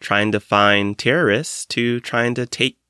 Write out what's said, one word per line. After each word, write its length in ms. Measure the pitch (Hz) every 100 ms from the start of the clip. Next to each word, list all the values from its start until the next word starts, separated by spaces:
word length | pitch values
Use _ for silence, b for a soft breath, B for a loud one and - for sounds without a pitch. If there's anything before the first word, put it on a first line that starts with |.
trying 320 | - 101 107
to 80 | 104
find 580 | - 104 101 101 101 101
terrorists 680 | - 151 131 107 160 - -
to 340 | - 120 120
trying 340 | - 120 120
to 120 | 120 123
take 320 | - 131 -